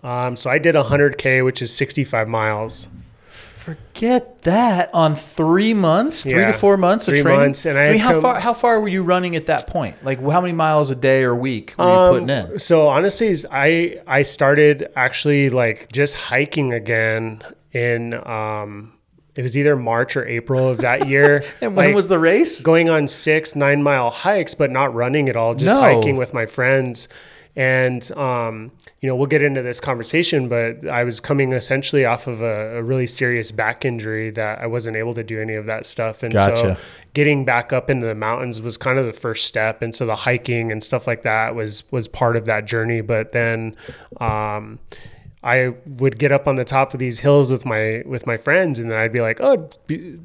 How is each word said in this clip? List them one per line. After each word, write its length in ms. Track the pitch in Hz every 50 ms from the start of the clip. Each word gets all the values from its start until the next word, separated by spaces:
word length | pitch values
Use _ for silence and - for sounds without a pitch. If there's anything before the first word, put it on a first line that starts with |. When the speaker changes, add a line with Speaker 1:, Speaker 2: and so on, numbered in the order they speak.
| -
Speaker 1:
Um, 320 | 127 123 123 123 123 123
so 140 | - - 131
I 80 | 127 156
did 180 | - 170 156
a 80 | 156 135
hundred 360 | 110 139 143 143 139 131 -
K, 240 | - 135 131 131 127
which 180 | 131 127 -
is 100 | 123 113 -
sixty-five 540 | - 139 131 - - 135 - - 117 110 110
miles. 600 | 113 113 107 110 107 104 110 110 110 - - - - - - - - _ _ _
Speaker 2:
Forget 1120 | - - - - - - - - 160 - - - _ - 226 233 247 247 247 - - _ _
that. 480 | 170 175 214 247 240 196 180 180 - -
On 220 | 170 165 156 151
three 580 | 143 - - - - 160 160 165 190 208 220 226
months, 480 | 208 190 165 156 185 233 302 320 -
three 120 | - 135 127
Speaker 1:
Yeah. 120 | 120 - 113
Speaker 2:
to 60 | 107
four 240 | - - 202 202 196
months 300 | 185 175 196 220 - -
of 80 | 156
Speaker 1:
Three 80 | 143 143
Speaker 2:
training? 160 | 156 139 139
Speaker 1:
months, 260 | 143 143 139 - -
and 140 | 165 143 139
I 80 | 143 147
Speaker 2:
I 40 |
mean, 80 | - 220
Speaker 1:
had 60 | 214
Speaker 2:
how 60 | 254 -
Speaker 1:
come 80 | -
Speaker 2:
far, 180 | - 254 247 -
how 140 | - 240 233
far 260 | - - 240 233 220
were 80 | 214 208
you 140 | 180 190
running 340 | 185 170 180 180 180 180 170
at 120 | 160 160 -
that 180 | 156 139 -
point? 300 | - - 175 143 101 - - -
Like, 160 | 135 135 127
how 180 | 127 143 156 180
many 140 | 180 180 170
miles 380 | 165 160 156 156 151 147 131
a 40 | 139
day 280 | 127 120 135 135 135 131
or 100 | 127 120
week 400 | 120 127 135 127 110 101 - - -
were 60 | 175
you 40 | 180
Speaker 1:
Um, 240 | 180 185 185 180 180
Speaker 2:
putting 160 | 175 175 -
in? 300 | 143 127 95 - 131 147
Speaker 1:
so 280 | - - 170 160 151 151
honestly, 420 | 135 143 175 196 190 - 233 220
is 180 | 185 156 - -
I, 460 | - 135 139 151 165 165 170 175 - - -
I 160 | - 131 139
started 680 | 143 - - - 143 135 143 147 151 147 147 135 - - -
actually, 540 | 131 127 123 - - - 147 147 143 139 135
like, 420 | 120 127 120 113 107 - - _
just 240 | - 127 143 139 -
hiking 580 | - - - 123 127 143 143 - 160 143 131 120
again 680 | 117 107 117 117 113 113 113 110 113 113 113 110 104 - - - _ _ _ _
in, 400 | 123 120 120 120 117 117 117 117 117 - -
um, 680 | 117 110 107 107 107 107 104 104 104 101 104 113 _ _ _ _ _ _ _ _ _
it 60 | -
was 160 | 127 127 110 135
either 180 | 143 147 147
March 400 | 131 123 113 113 117 127 127 -
or 120 | 143 123 -
April 420 | 120 117 117 - 135 131 131 131
of 80 | 127 117
that 300 | 123 120 123 135 - 139
year. 360 | 135 139 143 147 143 143 143 -
Speaker 2:
<laughs> 100 | - -
And 140 | - 233 196
when 120 | 190 185 -
Speaker 1:
Like, 80 | 196
Speaker 2:
was 120 | 202 185 170
the 120 | 190 165
race? 420 | 160 165 185 226 339 330 - -
Speaker 1:
going 260 | - 165 160 165 170 165
on 200 | 165 156 147 135
six, 480 | - - - 156 156 160 156 - -
nine 260 | 147 143 139 143 143
mile 300 | 143 143 143 135 123 117
hikes, 420 | 117 - - 180 208 202 160 - -
but 160 | - 156 135
not 240 | 127 131 139 135 120
running 340 | 117 120 123 135 151 143 131
at 80 | 117
all, 200 | 117 113 113 117
just 180 | 135 143 175 220
Speaker 2:
No. 80 | 277
Speaker 1:
hiking 360 | 269 - - 117 - 147 139 131
with 180 | 127 - -
my 100 | 123 113
friends. 640 | 110 - - 127 127 135 135 131 127 120 - - - - - - - - - - _ _ -
And, 540 | 131 131 131 131 127 127 127 123 117 - - 151
um, 540 | 143 131 127 120 117 113 110 110 110 117 _ _ - - _ _
you 80 | - 135
know, 80 | 131
we'll 120 | 123 139 143
get 140 | 156 151
into 200 | 143 147 139 135
this 180 | 127 123 120 -
conversation, 680 | - 147 131 117 113 - - 160 175 160 - 147 131 120
but 400 | 117 120 117 117 117 - 156 -
I 140 | 127 120 120
was 160 | 123 117 113
coming 320 | - - 147 139 139 131 131
essentially 500 | 127 - - 135 135 135 - - 143 131
off 240 | 117 120 120 - 139
of 140 | 120 110
a, 380 | 113 117 110 107 107 110 117 120
a 40 | 117
really 240 | 117 131 131 127 120
serious 420 | - - 131 123 123 117 110 -
back 340 | 110 107 113 110 117 - -
injury 440 | 135 120 113 107 110 110 110 110 110
that 280 | 107 113 110 107 107 -
I 80 | - 117
wasn't 300 | 113 120 113 117 110 110
able 160 | 110 117 120
to 100 | 120 113
do 160 | 107 113 110
any 160 | 110 110 110
of 100 | 107 107 110
that 180 | 110 110 110
stuff. 360 | - - - 117 110 110 -
And 120 | - 117 110
Speaker 2:
Gotcha. 240 | 104 98 101 117 117
Speaker 1:
so 200 | 117 95 92 - - - - - - _ _
getting 320 | 147 147 151 147 139 135
back 260 | 123 123 120 120 -
up 180 | 131 127 - -
into 180 | 139 131 120 113
the 80 | 110
mountains 460 | 107 110 107 117 123 131 123 117 110
was 140 | 110 120 110
kind 240 | - - 135 127 135
of 60 | 131
the 80 | 117 107
first 320 | - - 123 113 - -
step. 360 | - - 117 110 110 110 -
And 140 | 117 117 113
so 100 | - 131
the 120 | 113 110 110
hiking 520 | - 123 123 120 - - 120 117 113 113
and 140 | 110 110 107
stuff 240 | - - 123 - -
like 140 | 117 113
that 340 | - 120 107 110 110 117 120
was, 280 | 117 110 107 101 - - _
was 180 | - 127 110 -
part 260 | - - 131 117 117
of 80 | 117 110 113
that 180 | 110 107 107
journey. 340 | 104 - 117 110 113 117 117
But 320 | 107 104 120 107 110 -
then, 460 | - 120 117 117 117 113 113 110 107 - - - - - - - - -
um, 600 | 120 113 107 107 107 107 104 107 107 107 110 110 - - - - - - - - - - - _
I 340 | - 120 120 131 127 127 120 - -
would 340 | 156 139 120 131 135 117 -
get 140 | 151 143 135
up 160 | 139 139 147
on 60 | 135
the 100 | 131 123
top 280 | - 135 131 135 135 -
of 60 | 127
these 220 | 127 127 117 110
hills 300 | - 139 143 143 139 123
with 140 | 131 120 -
my, 360 | 127 113 110 110 110 110 117 127
with 220 | 139 135 120 - -
my 80 | 117
friends, 440 | 110 - - 147 180 190 165 139 117
and 120 | 117 113
then 60 | 113 110
I'd 160 | 110 113 110
be 80 | 120
like, 180 | 117 113 113 -
"Oh, 140 | - 269 269
it'd 220 | 208 160 143 - _ _ _
be 320 | 151 - 165 180 143 170 165